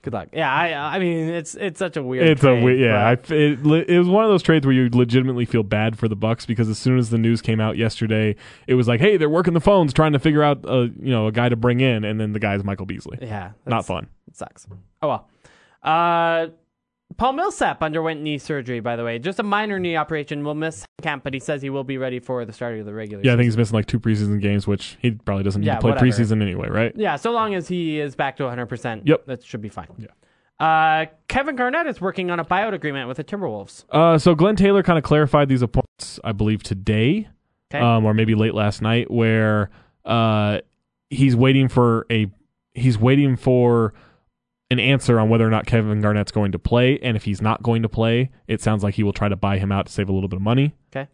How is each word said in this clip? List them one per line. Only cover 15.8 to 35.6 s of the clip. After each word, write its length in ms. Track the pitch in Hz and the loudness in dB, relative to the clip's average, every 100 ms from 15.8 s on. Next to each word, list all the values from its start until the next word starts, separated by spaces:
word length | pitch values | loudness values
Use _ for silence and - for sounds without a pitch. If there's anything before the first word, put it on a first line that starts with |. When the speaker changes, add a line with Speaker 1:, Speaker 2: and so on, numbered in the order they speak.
Speaker 1:
Uh, 640 | - 160 170 170 170 165 165 165 _ _ _ _ _ - | -2 0 2 0 0 -2 -4 _ _ _ _ _ _ -4
Paul 180 | 247 | -2
Millsap 500 | 269 370 - 220 139 | 0 -4 -2 -4 -2
underwent 380 | 160 156 160 151 | -4 -2 -4 -4
knee 160 | 151 143 | -6 -8
surgery, 400 | - 147 123 120 | -6 -8 -6 -6
by 160 | 113 117 | -4 -4
the 80 | |
way. 160 | 117 117 | -6 -6
Just 180 | 165 190 | -6 -6
a 60 | |
minor 340 | 214 202 214 196 | -2 -2 -2 -4
knee 180 | 180 165 | -4 -4
operation. 480 | 151 156 143 147 | -4 -6 -6 -8
Will 120 | 147 151 | -6 -6
miss 280 | 160 - - - | -8 -8 -20 -10
camp, 200 | 165 139 | -8 -6
but 80 | 139 135 | -8 -8
he 40 | |
says 220 | - 143 | -6 -6
he 80 | 135 | -6
will 140 | 139 | -8
be 160 | 131 135 | -6 -6
ready 200 | 131 123 | -6 -8
for 240 | 123 127 | -8 -8
the 80 | 113 | -8
start 260 | 110 120 110 | -10 -10 -8
of 80 | 104 | -10
the 60 | |
regular 300 | 107 107 104 | -12 -12 -2
Speaker 2:
Yeah, 100 | 127 | 0
I 20 | 120 | 2
think 80 | |
he's 80 | 120 | 2
Speaker 1:
season. 80 | 110 | 0
Speaker 2:
missing, 120 | 113 110 | 0 0
like, 100 | 101 | -2
two 140 | 117 | -2
preseason 420 | 113 107 104 104 | -2 0 0 0
games, 240 | 101 101 101 | 0 -2 -2
which 320 | 101 - - | -6 -6 -4
he 120 | 123 | -4
probably 320 | 107 - 98 | -4 -4 -2
doesn't 180 | 98 98 | -2 -2
need 60 | 104 | -2
Speaker 1:
Yeah, 80 | 117 | 0
Speaker 2:
to 60 | |
play 100 | 113 | 0
Speaker 1:
whatever. 160 | 110 127 | 4 2
Speaker 2:
preseason 340 | 107 110 110 | 2 0 0
anyway, 280 | 101 90 107 | -2 -4 -4
right? 220 | 104 117 - | -2 -2 -2
Speaker 1:
Yeah, 220 | 202 143 | -4 -2
so 140 | 226 | -4
long 220 | 233 220 | -2 -2
as 140 | 190 170 | -6 -6
he 320 | 180 165 151 | -6 -4 -4
is 160 | 147 135 | -6 -4
back 220 | 139 - | -6 -4
to 80 | 135 | -8
a 40 | |
hundred 160 | 123 117 | -6 -8
percent, 400 | 123 123 110 - | -8 -8 -4 0
Speaker 2:
Yep. 220 | 160 - | 0 0
Speaker 1:
that 160 | 123 | -14
should 180 | - 117 | -12 -14
be 80 | 104 | -12
fine. 200 | - 80 - | -14 -16 -18
Speaker 2:
Yeah. 80 | 110 _ _ _ _ _ 156 | -20 _ _ _ _ _ 2
Speaker 1:
Uh, 400 | 160 160 156 160 _ _ | 2 2 0 -2 _ _
Kevin 280 | 247 277 254 | -4 -4 -4
Garnett 300 | 247 302 320 | -2 -2 -4
is 160 | 208 | -6
working 300 | 185 190 180 | -6 -4 -4
on 80 | 175 | -4
a 60 | 156 | -2
buyout 280 | 180 220 | -2 -2
agreement 340 | 185 147 139 123 | -4 -6 -6 -8
with 100 | 131 | -10
the 60 | |
Timberwolves. 600 | 147 202 170 104 98 - _ | -8 -8 -6 -8 -12 -20 _
Speaker 2:
Uh, 260 | 147 165 160 | 4 6 6
so 160 | 180 | 6
Glenn 220 | 160 190 214 | 6 4 4
Taylor 260 | 196 202 | 4 4
kinda 220 | 185 165 | 4 0
clarified 460 | - 151 151 147 143 | 4 2 4 2 2
these 120 | 131 | 2